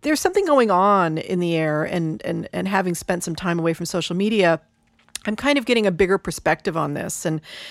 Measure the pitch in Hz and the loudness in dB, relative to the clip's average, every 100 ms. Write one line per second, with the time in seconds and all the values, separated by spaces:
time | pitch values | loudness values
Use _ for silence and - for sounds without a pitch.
0 | 294 294 370 392 349 277 220 180 202 196 | -2 0 2 2 4 4 6 4 4 4
1 | 165 156 - 180 170 165 156 151 - 175 | 2 -2 -2 -2 0 0 0 0 -2 -2
2 | 160 - - 170 - 180 190 196 185 170 | -2 -4 -6 -6 -6 -6 -2 0 0 -4
3 | - 180 175 160 180 170 165 165 170 175 | -4 -4 -4 -4 -2 0 0 -2 -4 -4
4 | - 175 208 220 175 160 - _ _ _ | -4 -2 0 4 4 2 -4 _ _ _
5 | _ - 208 214 277 285 233 240 202 170 | _ -10 -8 -2 0 2 2 2 2 2
6 | 185 196 180 - - 160 190 160 147 143 | 2 2 -2 -2 0 0 -2 -2 -2 -4
7 | - - 170 156 - - - | -6 -6 -4 -4 -6 -16 -16